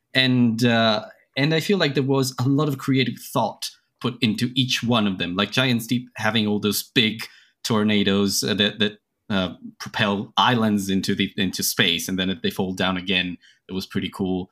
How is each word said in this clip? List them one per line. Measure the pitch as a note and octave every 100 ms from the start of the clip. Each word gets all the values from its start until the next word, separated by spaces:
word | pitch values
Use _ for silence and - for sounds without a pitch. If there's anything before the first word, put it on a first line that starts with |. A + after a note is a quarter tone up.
| _
And, | C3 C3 B2+ A#2+ A2
uh, | B2 A#2 A2+ G#2+ - - _ -
and | C#3+
I | D#3+
feel | D#3 G3
like | D3+ C#3
there |
was | C3 C3+ C3 -
a | B2+
lot | C#3 D3+
of | C3+
creative | - C3+ A#2+ -
thought | - B2+ G#2+ - - - _ _
put | A#2+ A#2+
into | A2 G2 A#2+ B2+
each | B2+ -
one | A2+ A#2 G#2
of | F#2
them, | F2 F2+
like | G2+
Giant's | - C3 A#2 -
Deep | B2 B2 -
having | A2 A2+ G#2+
all | G#2
those | G#2 G2+
big | - - A2 A2 - - _ _
tornadoes, | - A2 G#2+ G#2 G2 G2 G2+ -
uh, | C#2+ G#2
that, | G2+ G#2
that, | G#2 G#2 _ _ -
uh, | G2 F2+ - - -
propel | - - G#2+ G2+ A#2+ -
islands | G#2+ A#2+ A2 G#2 F#2+
into | G2 F2+ G2
the, | G2 -
into | F#2 -
space, | F#2+ - G2 E2 E2
and | F#2
then | F#2 F#2
they | G2+
fall | - F#2+
down | F#2+ F#2 F#2
again. | F2+ F#2 F2+ E2+ _ _ -
It |
was | F#2+ -
pretty | G2 F#2
cool. | - F#2+ F#2 F2+